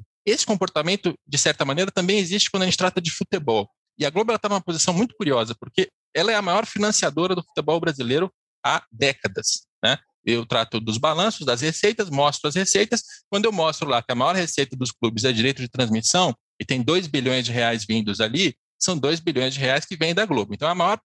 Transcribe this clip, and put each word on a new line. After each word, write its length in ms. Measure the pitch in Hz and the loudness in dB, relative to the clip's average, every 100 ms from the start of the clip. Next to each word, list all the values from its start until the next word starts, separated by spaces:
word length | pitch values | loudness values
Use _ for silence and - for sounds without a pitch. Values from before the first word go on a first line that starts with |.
| - _ | -12 _
Esse 220 | - 226 - | -2 0 0
comportamento, 720 | 208 185 156 156 202 180 147 _ | 0 0 0 0 0 -2 -4 _
de 100 | 139 | 0
certa 260 | 165 147 139 | 0 0 0
maneira, 240 | 143 196 | 0 0
também 300 | 196 180 208 | 0 0 0
existe 320 | 175 202 - | 0 0 0
quando 100 | 196 | 0
a 40 | 185 | 0
gente 100 | - | 2
trata 240 | 185 185 | 0 0
de 80 | 170 | -4
futebol. 580 | - - 190 143 110 98 _ _ - | -6 -4 -2 0 0 0 _ _ -4
E 80 | 143 | -2
a 60 | |
Globo, 180 | 170 226 | 0 0
ela 80 | 220 | 0
tá 100 | 208 | 0
numa 140 | 196 | 0
posição 320 | 180 165 - | -2 0 2
muito 220 | 175 165 - | 2 0 -2
curiosa, 400 | 165 127 113 117 | 0 2 0 -6
porque 300 | - - 185 _ _ | -4 -2 -2 _ _
ela 180 | 151 196 | -2 0
é 40 | 214 | 0
a 60 | |
maior 260 | 190 190 226 | 2 0 0
financiadora 680 | - 208 214 170 143 180 | -2 0 2 0 0 0
do 80 | 180 | -2
futebol 380 | - - 147 165 | -4 -4 0 0
brasileiro 520 | 165 135 120 139 185 - _ _ | 0 -2 0 0 0 -6 _ _
há 200 | 127 156 - | -2 -2 -4
décadas, 760 | 113 139 135 101 98 - - - _ | -2 -2 0 -6 -4 -4 -4 -8 _
né? 140 | 110 143 - _ | -2 -2 -6 _
Eu 220 | - 117 117 | -2 -2 0
trato 340 | 120 113 113 | -2 -2 -4
dos 200 | 113 110 | -4 0
balanços, 480 | 151 156 214 - 139 | 0 2 0 -2 -2
das 140 | 120 | -2
receitas, 500 | 151 160 208 226 196 | -2 0 0 0 -2
mostro 360 | 139 143 143 151 | 2 2 2 -2
as 60 | |
receitas. 480 | 170 190 196 214 233 - - _ | -2 0 2 2 0 -4 -16 _
Quando 180 | 202 220 | 0 0
eu 60 | |
mostro 360 | 196 160 151 147 | 2 0 0 0
lá 160 | 120 | 0
que 80 | - | 0
a 40 | 123 | 0
maior 200 | 143 190 | 2 2
receita 400 | 165 - 131 131 | 0 -2 -2 -2
dos 160 | 127 | -6
clubes 320 | - 113 110 | -2 -2 0
é 80 | 127 | 0
direito 320 | 113 127 139 | 2 0 0
de 60 | 123 | -6
transmissão, 640 | 127 120 110 - 180 175 - _ _ | -2 0 2 2 2 2 0 _ _
e 40 | - | -4
tem 180 | 131 | -2
dois 240 | 117 175 170 | 2 0 0
bilhões 380 | 143 127 127 120 | -2 0 0 0
de 80 | |
reais 320 | 120 117 117 107 | 0 0 0 -2
vindos 340 | 113 104 98 | -2 0 -2
ali, 340 | 110 156 190 - _ _ | -2 2 0 -2 _ _
são 200 | - 170 | -4 0
dois 240 | 135 165 | 0 0
bilhões 320 | 170 123 131 | -2 0 -2
de 80 | 135 | -2
reais 240 | 131 139 - | 0 0 -2
que 100 | 175 | -2
vêm 180 | 160 | 0
da 120 | 170 214 | 0 0
Globo. 280 | 131 104 | 0 -2
Então, 140 | 104 156 | -4 -2
é 40 | |
a 40 | 180 | 0
maior 240 | 175 214 | 0 0